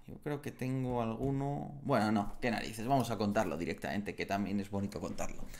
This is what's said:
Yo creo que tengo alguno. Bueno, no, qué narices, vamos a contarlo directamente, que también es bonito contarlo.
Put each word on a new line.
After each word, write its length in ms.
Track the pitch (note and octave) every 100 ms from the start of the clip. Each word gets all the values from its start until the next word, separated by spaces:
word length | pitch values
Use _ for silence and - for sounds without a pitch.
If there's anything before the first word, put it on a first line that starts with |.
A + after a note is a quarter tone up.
| -
Yo 100 | C3
creo 220 | D3 D3
que 100 | B2
tengo 500 | - C3 C3 B2+ A#2+
alguno. 760 | A2+ A2 C3+ C#3 C#3 C#3+ - -
Bueno, 280 | - B2 G#2+
no, 260 | G#2+ G#2 -
qué 120 | B2+
narices, 360 | G#2+ A#2+ A2 A2+
vamos 220 | C#3 A2
a 80 | G#2+
contarlo 400 | G#2 G#2+ F#2+ D2+
directamente, 580 | E2+ - D2 F#2 G2+ -
que 100 | F2
también 340 | G2 F#2+ G2+
es 100 | G2
bonito 320 | G2+ G2 E2
contarlo. 440 | F2+ - A2 - -